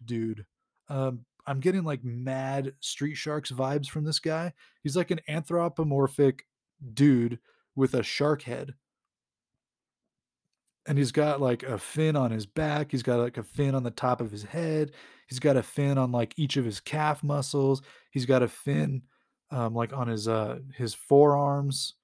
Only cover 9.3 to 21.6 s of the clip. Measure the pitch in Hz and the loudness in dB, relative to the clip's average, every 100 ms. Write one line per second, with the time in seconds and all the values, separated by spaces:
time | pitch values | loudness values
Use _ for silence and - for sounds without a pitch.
9.3 | _ _ _ _ _ _ _ _ _ _ | _ _ _ _ _ _ _ _ _ _
10.3 | _ _ _ _ _ - 143 131 151 151 | _ _ _ _ _ -2 0 2 2 0
11.3 | 143 135 120 131 110 - 151 156 151 127 | 2 0 0 -2 -6 -6 -2 0 2 0
12.3 | 110 101 - 156 147 143 131 117 123 120 | -2 -4 -4 -2 -2 -2 -2 0 2 0
13.3 | 123 110 - 139 135 123 - 127 123 113 | -4 -6 -2 0 0 -2 -2 0 0 -2
14.3 | 104 104 160 165 156 151 - - - - | -8 -8 -4 -2 0 -2 -6 -20 -20 -12
15.3 | 127 151 127 110 - 143 139 127 123 117 | 0 4 4 2 0 2 2 2 0 -2
16.3 | - 143 139 120 98 - 156 151 147 147 | -2 -2 0 0 -4 -6 0 0 0 -2
17.3 | 143 139 143 135 135 - - _ 139 123 | -2 -2 2 2 2 -2 -20 _ -2 4
18.3 | 131 120 - - 143 151 131 - _ _ | 4 4 0 -2 0 0 -4 -8 _ _
19.3 | _ _ 131 117 113 117 131 120 110 110 | _ _ -4 -2 -2 -4 -4 -4 -2 0
20.3 | 113 107 123 135 - 120 - - 143 147 | 0 -2 -6 -12 -8 -6 -6 4 8 8
21.3 | 143 143 143 | 6 2 0